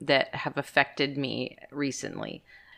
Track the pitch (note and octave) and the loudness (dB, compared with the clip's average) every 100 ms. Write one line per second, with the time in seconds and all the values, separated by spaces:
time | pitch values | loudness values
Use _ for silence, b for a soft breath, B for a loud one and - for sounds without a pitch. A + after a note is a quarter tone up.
0 | C#3+ C3+ - - D3 C#3+ - C#3+ - - | 4 4 4 -2 -4 -4 2 2 2 2
1 | C#3 C#3 C3 A2+ B2+ - - C#3+ C#3 - | 0 0 -2 -2 -6 -10 -10 -4 -2 -2
2 | - - - - b b b | -6 -6 -8 -10 b b b